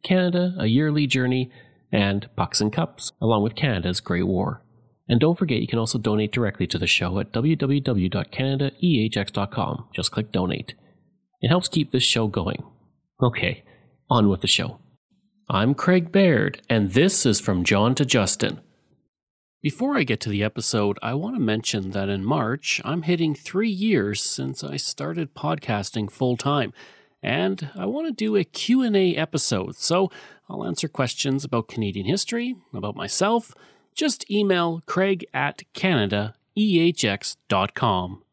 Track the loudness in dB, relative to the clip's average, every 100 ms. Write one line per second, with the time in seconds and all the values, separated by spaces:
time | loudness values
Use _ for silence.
0 | 2 2 4 2 0 0 2 4 4 2
1 | 2 2 2 0 -2 -8 -20 _ _ 2
2 | 2 0 -4 -4 -2 0 0 0 -4 -4
3 | -10 _ 2 2 2 0 -2 0 -2 -4
4 | -2 -2 0 0 -2 -6 _ _ _ _
5 | 0 2 4 2 0 0 0 -2 0 0
6 | 0 0 0 -2 -2 -2 -4 -2 0 0
7 | 0 -4 -4 -2 0 0 2 0 0 0
8 | 0 0 -6 -4 -2 -2 -4 0 2 2
9 | 2 -2 -4 -4 -4 -4 -4 -6 -10 -6
10 | -4 -4 -4 -2 -2 -4 -8 -16 _ _
11 | _ _ _ _ 2 2 2 -2 0 2
12 | 2 2 0 -2 -4 -6 -10 _ _ _
13 | _ _ 2 2 -2 -4 -12 -20 _ _
14 | _ 4 6 4 0 0 -2 -8 _ _
15 | _ _ _ _ _ 2 2 2 4 4
16 | 4 4 6 4 2 -4 _ 2 4 4
17 | 4 4 4 2 2 0 2 4 2 2
18 | 2 2 2 0 -2 -4 _ _ _ _
19 | _ _ _ _ _ _ -6 -4 -2 0
20 | 0 -2 -2 -2 -2 -2 -2 0 0 -2
21 | -4 -4 -4 -2 0 -2 -2 -4 -4 -4
22 | -2 -2 -2 -2 -2 -4 -4 -4 -2 -4
23 | -2 0 0 -2 -6 -2 -2 0 2 2
24 | 0 -2 -2 -4 -6 -8 -8 -6 -6 -6
25 | -6 -6 -8 -6 -4 -4 -4 -4 -4 -6
26 | -6 -2 -2 0 0 0 -2 -8 -20 -20
27 | _ _ -4 -2 -2 -4 -8 -8 -6 -6
28 | -6 -4 0 0 -2 -6 0 2 4 2
29 | 2 0 -2 0 0 0 -4 -4 0 2
30 | 0 -4 -20 -20 _ -10 -6 -4 -6 -2
31 | -2 0 -2 -2 0 -2 -2 -4 -4 -2
32 | -2 -2 -2 -4 -4 -8 _ -8 -8 -8
33 | -6 0 2 0 -2 -20 -20 _ _ -4
34 | -2 -2 -2 0 2 2 0 -2 -4 0
35 | 0 0 -4 -2 -4 -4 -16 -2 0 2
36 | 2 0 -2 -8 _ 0 2 4 4 2
37 | 0 0 -4 -10 _ 0 0 0 0 2
38 | -2 -10 _